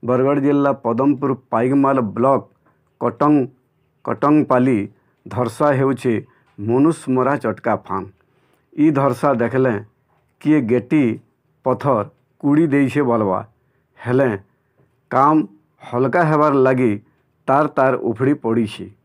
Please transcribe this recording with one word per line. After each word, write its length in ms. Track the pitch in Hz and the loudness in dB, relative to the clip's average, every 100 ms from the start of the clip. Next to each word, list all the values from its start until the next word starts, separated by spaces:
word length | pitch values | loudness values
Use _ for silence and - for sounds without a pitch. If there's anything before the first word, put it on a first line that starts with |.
ବରଗଡ଼ 360 | 117 123 131 143 | 0 0 2 0
ଜିଲ୍ଲା 320 | 139 147 139 | 0 2 0
ପଦମପୁର 640 | 139 117 113 139 135 135 120 _ | -2 -4 -2 0 0 -2 -4 _
ପାଇକମାଲ 520 | 117 127 139 139 135 | -2 0 2 2 0
ବ୍ଲକ 460 | 113 101 127 135 - _ _ _ _ _ | -2 -2 0 0 -2 _ _ _ _ _
କଟଙ୍ଗ-, 460 | 120 117 147 151 127 _ _ _ _ _ - | -6 -2 2 2 0 _ _ _ _ _ -8
କଟଙ୍ଗପାଲି 840 | 113 143 151 143 127 127 117 104 _ _ _ - | -2 2 2 2 2 2 0 -4 _ _ _ -12
ଧର୍ଷା 460 | 98 120 113 151 | -6 -6 0 0
ହେଉଛି 540 | 135 135 127 131 107 - _ _ - | 2 0 -2 -2 -4 -6 _ _ -12
ମନୁଷ 520 | 104 123 147 160 - | -2 2 2 0 -4
ମରା 260 | 127 127 143 | -2 0 -2
ଚଟକା 400 | 113 104 - 104 | -4 -4 -4 -4
ଫାନ୍। 320 | - 95 95 _ _ _ _ _ _ - | -4 -10 -10 _ _ _ _ _ _ 0
ଇ 140 | 151 | 0
ଧର୍ଷା 420 | 139 139 123 147 | 2 0 0 -2
ଦେଖିଲେ 520 | 127 117 127 127 104 110 _ _ _ _ _ | 0 -2 0 -2 -2 -8 _ _ _ _ _
କିଏ 200 | 151 151 | 0 0
ଗେଟି 580 | 117 123 120 156 127 107 _ _ _ _ 131 | 2 -2 0 0 0 -2 _ _ _ _ -4
ପଥର 440 | 127 143 123 104 _ _ _ | -2 0 -2 -2 _ _ _
କୁଡ଼ି 280 | 143 147 165 | 0 2 2
ଦେଇଛେ 340 | 139 135 143 | 2 0 0
ବଲବା, 440 | 135 117 104 92 - _ _ _ _ _ | 0 0 0 -2 -6 _ _ _ _ _
ହେଲେ 400 | 123 123 135 101 98 _ _ _ _ _ _ | -2 0 0 -2 -10 _ _ _ _ _ _
କାମ 320 | 127 139 156 120 _ _ _ | 2 4 2 0 _ _ _
ହଲକା 420 | - 120 131 170 | -8 -2 0 2
ହେବାର 300 | 160 156 151 | 2 2 2
ଲାଗି 480 | 143 131 131 127 104 _ _ _ _ - | 4 2 2 0 -2 _ _ _ _ -2
ତାର 200 | 135 151 | 0 0
ତାର 300 | 147 131 127 | 0 0 0
ଉଫଡ଼ି 320 | - 110 131 | -4 -2 -2
ପଡ଼ିଛି। 580 | 147 117 113 107 - 95 - | -2 0 -2 -2 -6 -18 -18